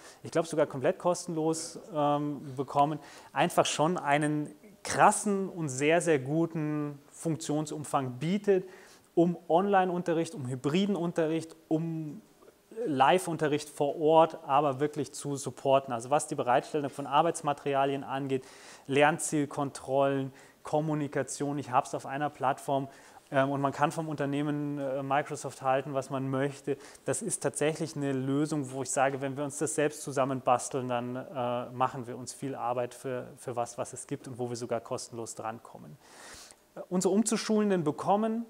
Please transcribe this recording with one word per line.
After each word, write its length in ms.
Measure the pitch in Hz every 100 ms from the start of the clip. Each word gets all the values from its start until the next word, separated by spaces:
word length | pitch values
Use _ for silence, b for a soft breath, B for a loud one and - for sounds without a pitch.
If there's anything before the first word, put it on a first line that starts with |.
| B B
ich 80 | 117
glaube, 160 | 160 170
sogar 200 | 156 143
komplett 320 | 139 139 185
kostenlos, 800 | 180 175 - 160 160 160 - - -
ähm, 600 | 160 147 147 147 143 143 131
bekommen, 420 | 135 143 143 151 B B B
einfach 320 | 135 170 - 160
schon 320 | - 151 180
einen 520 | 139 143 151 151 147 - - -
krassen 680 | - 139 170 214 214 196 190
und 180 | 180 156
sehr, 320 | 127 147 165
sehr 200 | 165 151
guten 800 | 127 156 165 165 151 151 147 143 -
Funktionsumfang 1080 | - 165 160 - 147 156 156 139 147 131 123
bietet, 460 | 156 202 202 190 185 B B B B -
um 200 | 170 170 -
Online-Unterricht, 840 | 160 202 196 185 175 175 160 160
um 140 | - 127
hybriden 480 | 131 143 165 196 190
Unterricht, 600 | 170 170 156 165 156 - -
um 540 | 160 165 160 156 139 - _ - - - 220 220
Live-Unterricht 840 | 135 135 180 180 156 156 147 -
vor 320 | - 143 165
Ort, 380 | 156 160 160 - -
aber 320 | 139 151 131
wirklich 320 | 147 151 135
zu 220 | - 143 139
supporten. 580 | 135 123 139 135 135
Also 160 | 117 123
was 160 | 147 -
die 80 | 143
Bereitstellung 540 | 123 127 151 156 139
von 180 | - 139
Arbeitsmaterialien 1000 | 139 165 165 151 143 - 139 139 139 113
angeht, 400 | 135 139 135 - B B B B
Lernzielkontrollen, 1400 | 135 147 160 - 156 139 - 139 - - 135 139 139 135 - B B
Kommunikation, 960 | - 151 156 151 143 143 131 - 143 143
ich 120 | 123
hab's 220 | 127 139
auf 120 | 143 123
einer 240 | 135 147
Plattform, 580 | - 131 139 - 135 135 B B B -
ähm, 180 | 143 135
und 100 | 139
man 140 | 139
kann 180 | 127 147
vom 160 | 147 160
Unternehmen, 720 | 147 139 139 147 147 147 143
äh, 240 | 139 135
Microsoft 580 | 135 139 151 147 139 -
halten, 320 | 135 131 143
was 160 | 135 131
man 200 | 139 135
möchte. 480 | 135 139 135 - 139 B B
Das 180 | - 127
ist 220 | 214 -
tatsächlich 540 | 147 - 151 156 160 -
eine 160 | 139
Lösung, 580 | 135 131 139 151 151 131
wo 120 | 131
ich 80 | 131
sage, 280 | - 135 135
wenn 160 | 135 131
wir 80 |
uns 140 | 143 139
das 180 | 160 -
selbst 260 | 151 151
zusammenbasteln, 840 | - 139 131 131 127 120 - 143 127
dann, 300 | 123 123 127
äh, 520 | 127 139 123 123 123
machen 360 | 123 127 139 117
wir 100 | 123
uns 140 | 123
viel 240 | - 139 127
Arbeit 380 | 117 123 123
für, 340 | - 139 123 120 135
für 220 | - 120
was, 200 | 117 -
was 140 | 123
es 160 | 120 -
gibt 220 | 135 -
und 100 | 120
wo 80 | 123
wir 80 | 120
sogar 240 | 117 117
kostenlos 560 | - 123 - 113 113 -
drankommen. 600 | 110 113 - - 151 151 B B B B B B _ -
Äh, 60 | -
unsere 240 | 185 185
Umzuschulenden 680 | 196 226 220 - 214 208 185
bekommen 640 | 151 147 143 202 226 226 233